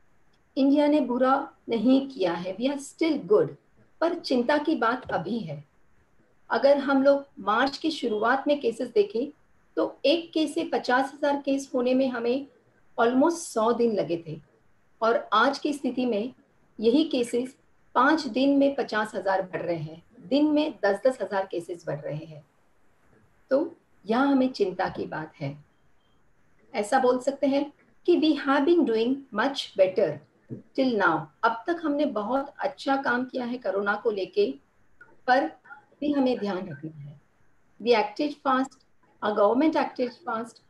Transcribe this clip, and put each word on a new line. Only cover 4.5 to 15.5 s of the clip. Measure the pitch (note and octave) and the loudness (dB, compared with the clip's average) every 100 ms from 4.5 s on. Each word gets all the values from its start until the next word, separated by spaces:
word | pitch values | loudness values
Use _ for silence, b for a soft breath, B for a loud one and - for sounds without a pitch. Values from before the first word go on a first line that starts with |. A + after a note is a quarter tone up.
| D4 | 0
की | D4 C4 | 0 0
बात | A3+ B3+ - | 0 -2 -4
अभी | F#3 E3 A#3 | -6 -4 -6
है। | E3 D3 - _ _ _ _ _ _ _ - | -8 -12 -16 _ _ _ _ _ _ _ -4
अगर | A3+ C4+ C#4+ | 2 4 4
हम | A#3+ C4+ | 4 4
लोग | C4+ C#4 - - | 4 4 0 -8
मार्च | G3 G#3+ C#4 - | -2 0 0 -2
की | D#4+ | -4
शुरुआत | - A#3 G#3+ A3+ C4+ D4 | -2 -4 0 0 0 0
में | C#4+ | 0
cases | A#3 A3+ B3 | 0 -4 -2
देखें, | G#3 G3+ A3+ C#4+ - _ _ _ - | 0 2 0 -6 -10 _ _ _ -4
तो | - - C4+ | -4 0 2
एक | E4 - | 2 0
case | D#4 D4 | -2 -2
से | E4 | -4
पचास | D#4+ A#3+ - B3 C4 | -4 -4 0 0 0
हजार | - C#4+ C#4 | -2 -2 0
case | C#4 C#4 - B3+ | -2 -4 -2 -2
होने | B3 | 0
में | B3+ C4 | 2 0
हमें | A#3+ A#3 C4+ C#4 _ _ _ _ - | -2 -2 -4 -6 _ _ _ _ 0
almost | A#3 B3+ D#4+ | 2 4 2
सौ | E4+ - A3+ A3 | 0 -6 0 0
दिन | A#3 A#3 G3 | 2 0 0
लगे | D3+ E3+ D#3+ | -2 -6 -8
थे | D#3+ - _ _ _ _ - | -14 -16 _ _ _ _ -2
और | A3+ A#3+ - | 0 0 2
आज | G#3+ C4 | 2 2